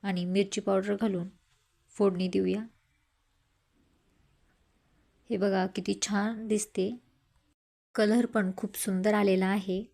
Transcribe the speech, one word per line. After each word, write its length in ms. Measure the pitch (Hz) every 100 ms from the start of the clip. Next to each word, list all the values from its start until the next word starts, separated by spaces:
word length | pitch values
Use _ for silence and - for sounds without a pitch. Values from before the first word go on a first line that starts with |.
आणि 220 | 202 180
मिरची 360 | 180 190 196 -
पावडर 360 | 202 196 196 202
घालून 300 | 220 185 180 - _ _ _ _ _ -
फोडणी 320 | 202 180 185
देऊया. 320 | 190 185 190 226 _ _ _ _ _ _ _ _ _ _ _ _ _ _ _ _ _ _ _ _ _ _ _ _ _ _
हे 60 | 220
बघा 300 | 202 190 185
किती 320 | 190 185 202
छान 440 | - 202 208 226 220
दिसते, 400 | 214 208 - 190 240 _ _ _ _ _ _ _ _ _
कलर 320 | - 214 233 233
पण 240 | 220 190 185
खूप 200 | 202 -
सुंदर 380 | - 185 196
आलेला 320 | 208 202 190 190
आहे. 360 | 202 190 185 226